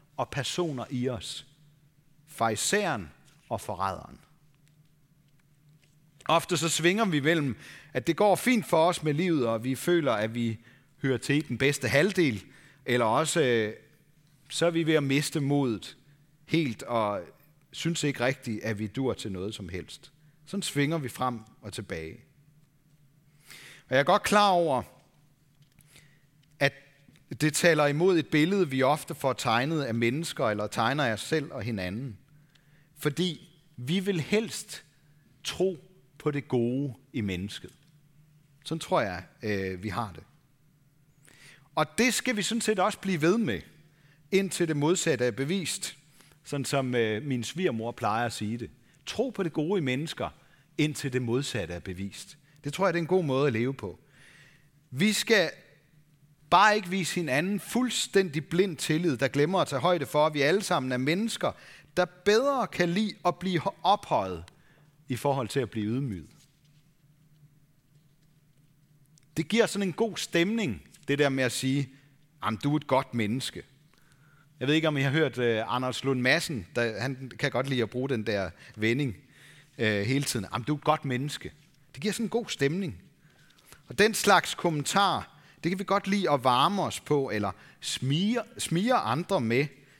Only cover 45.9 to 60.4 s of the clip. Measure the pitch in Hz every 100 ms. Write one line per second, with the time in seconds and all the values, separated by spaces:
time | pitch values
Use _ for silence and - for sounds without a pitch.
45.9 | - _ - - _ - 143 120 139 131
46.9 | 123 110 107 143 127 107 165 180 113 117
47.9 | - 110 110 120 - 107 117 107 - _
48.9 | _ - - 262 208 175 160 151 202 135
49.9 | 127 160 - 87 - _ _ _ - 156
50.9 | 143 139 127 120 123 143 117 82 87 -
51.9 | 87 98 - - - _ _ 143 147 190
52.9 | 170 156 185 156 131 143 110 123 139 98
53.9 | 82 _ - - - - _ _ _ _
54.9 | 127 208 202 - 220 160 - - _ _
55.9 | _ _ _ _ _ - 175 208 214 180
56.9 | 190 170 180 160 131 180 202 - 226 254
57.9 | - - 196 190 147 - 170 196 156 -
58.9 | 156 175 127 131 143 151 185 151 139 170
59.9 | 175 139 151 156 151